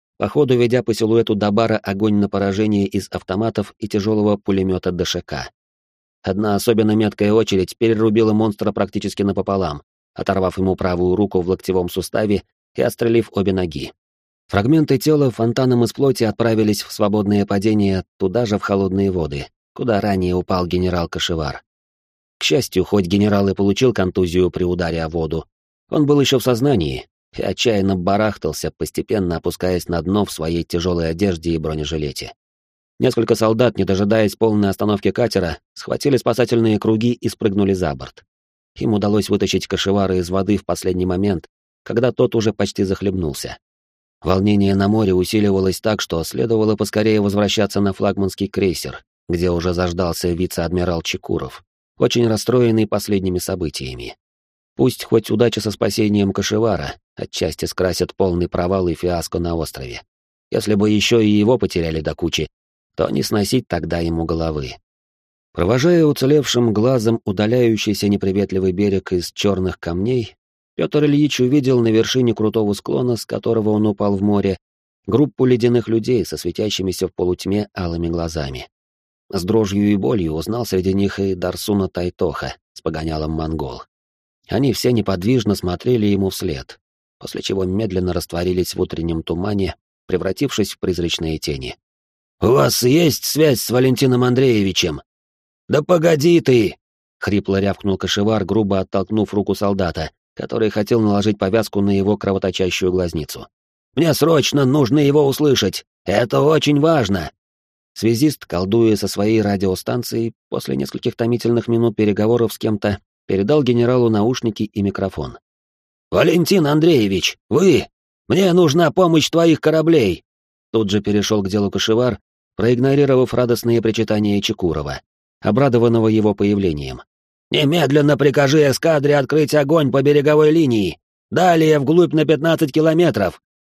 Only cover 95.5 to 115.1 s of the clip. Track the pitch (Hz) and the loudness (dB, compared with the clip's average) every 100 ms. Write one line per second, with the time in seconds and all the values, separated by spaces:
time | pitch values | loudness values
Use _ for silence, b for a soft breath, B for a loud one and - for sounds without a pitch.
95.5 | _ - 131 151 180 165 156 160 170 151 | _ -2 0 2 2 4 4 4 4 4
96.5 | 123 95 - _ _ _ _ - 101 95 | 4 2 -4 _ _ _ _ -2 -2 0
97.5 | 98 98 95 101 95 95 - 101 110 90 | 0 0 -2 -4 -2 -2 -2 0 0 0
98.5 | 101 101 98 95 98 95 110 101 101 98 | 0 0 -2 -2 -4 -2 -2 -2 -2 -2
99.5 | 98 101 98 87 80 78 - _ - - | -2 -2 -2 -2 -4 -10 -12 _ -14 -6
100.5 | 113 110 107 104 120 107 101 104 104 95 | -2 -2 -2 0 2 2 2 0 0 0
101.5 | 110 107 101 101 98 98 101 - 95 95 | 0 0 -2 0 0 0 0 -2 -2 -2
102.5 | - 92 - 92 90 87 85 73 - - | -2 -2 -2 -2 0 -2 -4 -8 -12 -18
103.5 | _ _ _ _ - 165 143 151 160 - | _ _ _ _ 0 0 2 2 2 2
104.5 | 143 131 151 123 147 139 147 139 135 151 | 2 2 2 2 2 4 4 2 2 2
105.5 | 123 98 - - _ - 101 120 139 143 | 2 0 -4 -12 _ -2 0 0 2 2
106.5 | 156 143 147 156 160 101 95 76 - _ | 2 2 2 2 2 0 -2 -6 -14 _
107.5 | _ _ _ _ - 107 117 151 - - | _ _ _ _ -4 -2 2 0 0 -6
108.5 | 87 95 117 113 104 101 - 104 110 101 | -4 0 2 4 2 -2 -2 0 2 0
109.5 | 98 95 92 - 123 117 117 113 - _ | 0 0 -2 -4 -6 -4 -4 -4 -8 _
110.5 | - - 135 139 - 123 - 117 120 113 | -8 -4 -4 -4 -6 -6 -4 -2 0 0
111.5 | 117 110 117 117 107 107 101 107 117 110 | 0 0 0 2 2 0 2 2 2 0
112.5 | - 110 107 104 101 _ _ - 98 101 | -2 -4 -2 -2 -4 _ _ -4 -2 2
113.5 | 151 127 120 117 127 120 107 107 127 117 | 2 2 2 2 2 2 2 0 0 -4
114.5 | - 107 - 98 95 98 | -4 -6 -2 -2 -2 -4